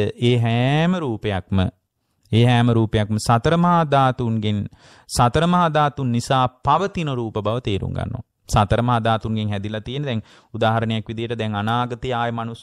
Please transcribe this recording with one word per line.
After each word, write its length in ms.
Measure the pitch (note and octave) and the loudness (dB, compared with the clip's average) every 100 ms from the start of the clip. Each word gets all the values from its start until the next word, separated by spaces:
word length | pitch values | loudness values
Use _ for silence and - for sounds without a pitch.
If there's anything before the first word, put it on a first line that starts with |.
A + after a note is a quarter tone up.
| G#2 - | 0 0
ඒ 160 | A#2+ A#2+ | 2 2
හැම 560 | A#2 A#2 C3 D3 E3+ F3+ | 2 2 2 2 2 0
රූපයක්ම, 640 | C#3+ G#2+ G#2+ F#2+ - F#2+ F#2 - _ _ _ _ - | -2 -4 -4 -4 -2 0 0 -4 _ _ _ _ 0
ඒ 120 | G#2+ A#2+ | 4 4
හැම 220 | A#2+ A#2+ | 4 4
රූපයක්ම 480 | A2+ A2 A2 G#2 G#2+ | 2 2 0 0 -2
සතර 380 | - A#2+ D#3 E3+ | 2 2 4 2
මහා 220 | F3 E3+ D3+ | 4 2 2
ධාතුන්ගෙන්, 760 | C#3 C3 B2+ A#2+ A2+ G#2+ G#2 G2+ - - - - | 4 2 0 -2 -2 -2 -2 -4 -10 -20 -20 -10
සතර 360 | - B2 D#3 E3+ | 0 2 2 2
මහා 240 | F3+ E3 | 2 2
ධාතුන් 420 | D3+ D3 - C3 | 2 0 -2 -2
නිසා 320 | A#2+ - C3 B2+ _ | -2 0 0 0 _
පවතින 500 | C#3 D#3 G3 F#3 D3+ | 0 0 0 -4 -4
රූප 260 | B2 A2+ G#2+ | -4 -4 -4
බව 200 | G2+ A#2+ | -2 -4
තේරුම් 320 | A2 G2 F2+ | -4 -4 -4
ගන්නවා. 300 | F2+ - - - _ - | -6 -6 -8 -12 _ -2
සතර 320 | A2+ G2+ A2 | 0 2 2
මහා 180 | A#2 A#2+ | 0 0
ධාතුන්ගෙන් 500 | A2+ A2+ A2+ A2 G#2+ | 0 -2 -2 -4 -4
හැදිලා 320 | G2+ G#2 A2 | -4 -6 -8
තියෙන, 240 | A2 C3+ C#3+ | -8 -8 -6
දැන් 160 | A2+ - - _ | -6 -8 -20 _
උදාහරණයක් 560 | A2+ A2+ A2+ A2+ A2 G#2 | -2 0 2 0 -4 -6
විදියට 260 | A2 A#2 A#2 | -8 -6 -4
දැන් 200 | A2 G#2 | -4 -2
අනාගතයේ 580 | A2 A#2+ B2 A#2+ B2+ | -2 -2 -2 -6 -4
ආයේ 180 | A#2+ A#2+ | -2 -2
මනුස්ස 300 | A#2 A2+ A#2 | -4 -8 -10